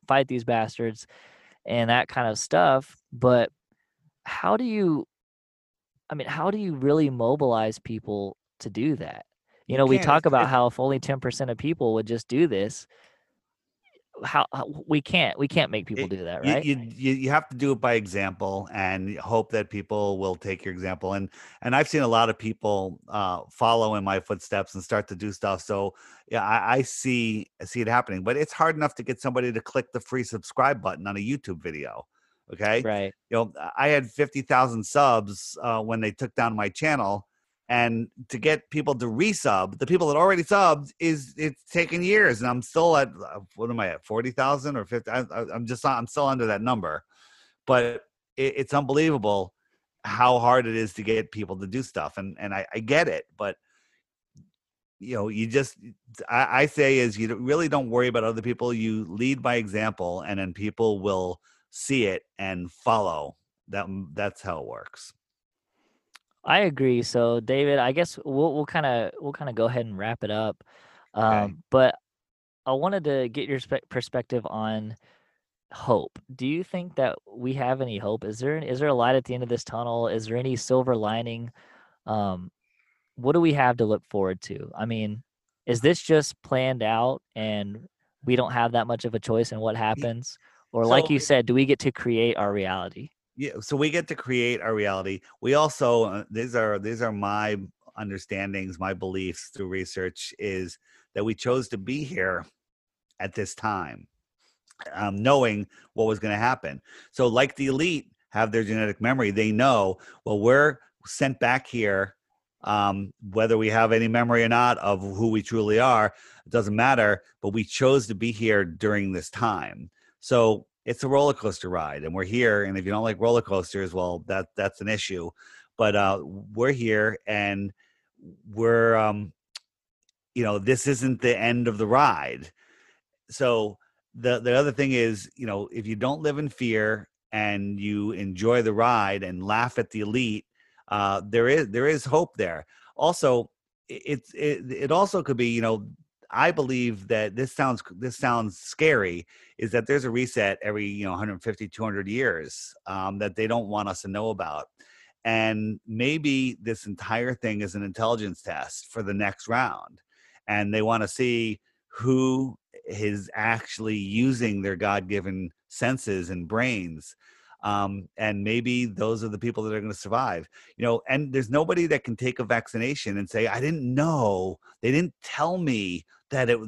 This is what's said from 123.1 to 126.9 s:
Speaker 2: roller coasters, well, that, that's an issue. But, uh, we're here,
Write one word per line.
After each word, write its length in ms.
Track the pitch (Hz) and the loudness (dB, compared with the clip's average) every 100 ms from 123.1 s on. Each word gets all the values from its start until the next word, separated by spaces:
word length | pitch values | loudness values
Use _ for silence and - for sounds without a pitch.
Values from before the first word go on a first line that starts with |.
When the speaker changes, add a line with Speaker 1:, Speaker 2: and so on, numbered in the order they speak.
| 95 | 0
Speaker 2:
roller 240 | 113 117 | 2 2
coasters, 500 | 113 98 87 98 92 | 2 -2 -2 -4 -6
well, 300 | 92 90 87 - | -4 -4 -4 -6
that, 220 | 98 92 - | -6 -6 -4
that's 260 | 98 - | -4 -4
an 60 | 101 | -4
issue. 420 | 107 - 92 85 - - - _ - | -4 -4 -8 -10 -14 -20 -20 _ 0
But, 180 | 107 101 | 2 4
uh, 260 | 98 98 | 2 0
we're 480 | 71 98 101 107 127 | -4 -14 -10 -2 0
here, 480 | 135 113 | 0 2